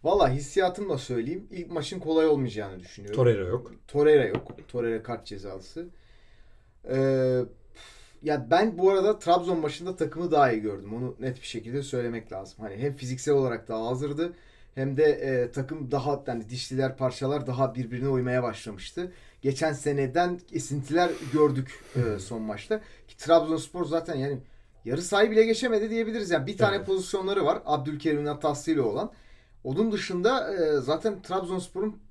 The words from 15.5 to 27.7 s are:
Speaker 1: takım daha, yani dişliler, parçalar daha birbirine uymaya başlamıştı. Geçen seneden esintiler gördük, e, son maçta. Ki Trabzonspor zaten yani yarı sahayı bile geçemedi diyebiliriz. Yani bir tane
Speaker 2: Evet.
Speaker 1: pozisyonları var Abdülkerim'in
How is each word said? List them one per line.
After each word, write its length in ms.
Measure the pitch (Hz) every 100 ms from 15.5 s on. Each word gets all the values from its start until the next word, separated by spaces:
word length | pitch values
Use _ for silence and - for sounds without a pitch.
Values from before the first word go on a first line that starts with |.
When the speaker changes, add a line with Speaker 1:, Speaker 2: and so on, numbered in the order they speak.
Speaker 1:
takım 400 | 139 135 156 131
daha, 320 | 139 139 143 -
yani 220 | 120 107
dişliler, 480 | 123 - 131 135 -
parçalar 500 | 127 - 135 147 131
daha 280 | 123 131 123
birbirine 340 | 117 120 139
uymaya 340 | 131 123 123
başlamıştı. 680 | 120 107 113 95 - - 180 - - _
Geçen 320 | 135 131 160
seneden 680 | 139 147 139 135 160 175 175 -
esintiler 560 | 160 - 139 - 165 175 - 135
gördük, 500 | 147 147 131 131 - - 123
e, 240 | 117 101
son 220 | - 113
maçta. 400 | 110 101 - 214 - - -
Ki 100 | -
Trabzonspor 680 | 143 165 156 160 - 175 156
zaten 300 | 165 165 143
yani 220 | 139 131 - - - - 113
yarı 160 | 143
sahayı 300 | 180 202 214
bile 140 | 220 226
geçemedi 440 | 220 247 214 214
diyebiliriz. 420 | 226 226 226 190
Yani 160 | 165 135
bir 100 | 196
tane 180 | 214 196
Speaker 2:
Evet. 100 | 190
Speaker 1:
pozisyonları 580 | 190 185 202 190 202 151
var 160 | 175
Abdülkerim'in 600 | -